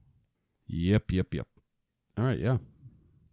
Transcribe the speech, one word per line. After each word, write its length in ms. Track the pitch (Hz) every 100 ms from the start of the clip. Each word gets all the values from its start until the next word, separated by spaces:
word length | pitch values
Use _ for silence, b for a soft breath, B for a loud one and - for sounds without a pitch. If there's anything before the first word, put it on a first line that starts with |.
| _ _ _ _ _ _ -
Yep, 440 | 82 90 107 -
yep, 220 | 92 -
yep. 140 | 73 - _ _ _ _ _ _ -
All 60 | 127
right, 140 | 87
yeah. 180 | 107 131 - - - - - _ _